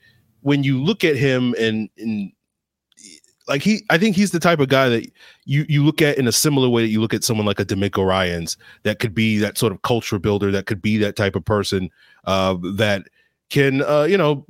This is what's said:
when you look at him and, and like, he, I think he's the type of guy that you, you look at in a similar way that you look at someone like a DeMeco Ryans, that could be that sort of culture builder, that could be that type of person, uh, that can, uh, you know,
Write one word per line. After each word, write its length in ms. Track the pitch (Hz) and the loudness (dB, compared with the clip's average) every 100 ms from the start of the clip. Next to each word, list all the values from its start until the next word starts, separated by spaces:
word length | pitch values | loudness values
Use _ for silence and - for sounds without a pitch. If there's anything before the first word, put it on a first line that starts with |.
| _ _ _ _ | _ _ _ _
when 200 | 139 143 | -2 0
you 180 | 139 131 | 2 0
look 220 | 143 226 | 0 0
at 140 | 170 139 | 0 2
him 380 | 139 127 127 117 | 2 2 0 0
and, 300 | 113 110 107 - | -2 -2 -6 -8
and 340 | 110 107 98 - _ _ _ _ _ _ 104 80 _ _ - | -8 -6 -8 -14 _ _ _ _ _ _ -20 -20 _ _ -6
like, 140 | 139 | -2
he, 220 | 185 214 - | 0 0 0
I 80 | 165 | 2
think 180 | 220 180 | 2 2
he's 160 | 202 | 0
the 80 | 170 | 2
type 180 | 170 165 | 2 2
of 100 | 135 | 2
guy 200 | 135 131 | 4 4
that 240 | 117 - _ - - | 0 -4 _ -20 -16
you, 200 | - 139 151 | -4 -2 0
you 160 | 147 | 2
look 180 | 147 151 | 2 2
at 160 | 147 139 | 2 2
in 80 | 123 | 0
a 60 | |
similar 360 | 110 156 139 127 | 2 2 2 2
way 140 | 120 | 2
that 60 | 113 | 2
you 120 | 110 | 0
look 140 | 107 | 0
at 80 | 110 | -2
someone 240 | - 110 104 | -2 0 0
like 140 | 101 | -2
a 40 | |
DeMeco 400 | 98 101 101 - | -2 -2 -2 0
Ryans, 520 | 95 92 90 85 82 - - - | 0 2 0 -4 -8 -10 -16 -8
that 160 | 107 104 | -6 -4
could 160 | 117 | -4
be 240 | 92 110 107 | 0 0 2
that 180 | 104 - | 0 0
sort 160 | 117 | -2
of 100 | 95 | -2
culture 360 | - 117 - 107 | -2 -2 -2 -4
builder, 320 | 107 101 101 | -2 0 0
that 160 | 98 95 | -2 -4
could 160 | 104 | -4
be 160 | 110 107 | -2 0
that 160 | 104 | 0
type 220 | 98 101 95 | 0 -2 -2
of 80 | |
person, 460 | - 107 98 98 92 - _ _ | -2 -2 0 -4 -4 -10 _ _
uh, 320 | - 95 95 92 90 | -2 0 0 -2 -4
that 320 | 101 107 98 - _ _ _ - | -2 0 -2 -6 _ _ _ -4
can, 320 | 143 139 135 | 0 2 0
uh, 200 | 139 147 | 0 2
you 140 | 151 196 | 2 2
know, 280 | 151 143 - | 2 0 -4